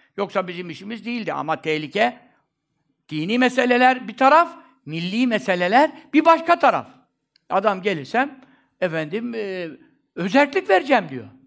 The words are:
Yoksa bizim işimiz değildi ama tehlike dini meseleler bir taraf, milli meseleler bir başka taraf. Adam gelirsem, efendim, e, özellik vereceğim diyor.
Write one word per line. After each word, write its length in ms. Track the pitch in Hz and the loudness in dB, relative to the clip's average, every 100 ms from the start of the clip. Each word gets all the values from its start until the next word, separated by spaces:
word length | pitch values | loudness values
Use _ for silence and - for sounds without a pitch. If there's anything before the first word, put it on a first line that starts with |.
| _ - | _ -8
Yoksa 300 | 196 202 180 | -4 -4 -6
bizim 220 | 175 180 | -8 -12
işimiz 360 | 139 196 226 202 | -14 -14 -12 -8
değildi 280 | 240 214 | -8 -6
ama 280 | 143 151 160 | -6 -4 -6
tehlike 580 | 160 156 151 202 240 - _ _ _ _ _ _ _ _ - | -4 -4 -4 0 0 -2 _ _ _ _ _ _ _ _ -10
dini 300 | 151 165 240 | -6 -2 0
meseleler 680 | 254 254 247 247 254 254 202 | 0 2 0 4 4 2 -4
bir 100 | - | 2
taraf, 380 | 262 311 339 - - _ - | 4 6 4 -4 -20 _ -10
milli 420 | 160 175 220 254 | -6 -4 -2 0
meseleler 640 | 214 - 180 180 233 302 - - | 0 0 0 2 4 4 0 -4
bir 120 | 294 320 | 2 4
başka 340 | 330 330 339 | 4 4 4
taraf. 280 | 277 165 110 _ _ _ _ _ - | 4 2 -4 _ _ _ _ _ -4
Adam 320 | 190 214 190 | 0 0 0
gelirsem, 580 | 190 170 131 233 285 - _ _ _ - | -2 -4 -4 -2 -2 -6 _ _ _ -6
efendim, 520 | 185 160 156 196 240 226 | -4 -4 -6 -6 -6 -8
e, 320 | 202 185 165 139 _ _ _ - | -8 -8 -10 -12 _ _ _ -8
özellik 540 | 185 240 285 370 381 | 0 2 2 0 2
vereceğim 400 | 381 277 254 165 | 2 4 0 0
diyor. 180 | 127 107 - | -10 -14 -20